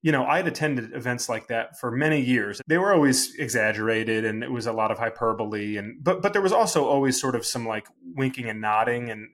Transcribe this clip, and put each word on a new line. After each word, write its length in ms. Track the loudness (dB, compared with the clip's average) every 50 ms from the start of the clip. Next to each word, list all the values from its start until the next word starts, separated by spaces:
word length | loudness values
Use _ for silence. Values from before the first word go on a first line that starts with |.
you 100 | 0 2
know, 120 | 2 2 2
I'd 240 | 2 2 2 2 -2
attended 460 | -2 -2 -2 0 0 -2 -4 -6 -8
events 360 | -6 -4 -4 -4 -4 -4 -4
like 180 | -6 -6 -6 -4
that 320 | -4 -4 -4 -4 -8 -8
for 100 | -6 -4
many 320 | -2 0 2 2 2 2
years. 400 | 2 2 2 2 0 -2 -6 -8 -2 0
They 100 | 2 2
were 160 | 4 4 6
always 400 | 6 6 6 4 4 0 -2 -4 -6
exaggerated 840 | -6 -2 0 2 2 2 2 2 0 0 0 0 0 0 0 0 0
and 200 | -2 -2 -4 -4
it 80 | -6
was 160 | -6 -4 -4 -4
a 40 |
lot 200 | -2 0 0 0
of 80 | 0 -2
hyperbole. 800 | -2 -4 -4 -2 0 0 0 0 -4 -4 -4 -4 -4 -4 -4 -6
And, 260 | -6 -8 -12 -4 -2
but, 180 | -2 0 0
but 120 | 0 0 0
there 100 | 2 2
was 80 | 4
also 340 | 4 4 2 2 2 2 2
always 340 | 4 2 2 2 2 2 0
sort 140 | -2 -2 -2
of 100 | -2 -4
some, 240 | -4 -6 -4 -4 -4
like, 200 | -6 -6 -8 -10 _ _ -18 -12 -4
winking 340 | -2 -2 -2 -2 -4 -6 -8
and 140 | -6 -4
nodding 480 | -2 2 2 4 4 2 2 0 -2 -6
and, 200 | -8 -10 -12 -14